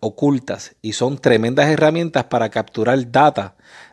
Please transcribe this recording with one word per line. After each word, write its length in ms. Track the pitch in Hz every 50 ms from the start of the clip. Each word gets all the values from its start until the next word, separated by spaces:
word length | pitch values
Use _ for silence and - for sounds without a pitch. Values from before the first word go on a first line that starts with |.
ocultas 720 | - 110 - - 147 143 139 123 - - 101 - - - _ _
y 120 | - 110 104
son 240 | - 120 135 143
tremendas 520 | 131 - 135 117 110 110 120 131 147 143 156
herramientas 560 | 156 151 156 156 160 170 170 160 - 131 -
para 240 | - 139 117 113 104
capturar 600 | - 113 - - - 117 110 120 131 135 123 117
data 460 | 120 143 151 147 - 107 98 95 _ _ _ _ - - - -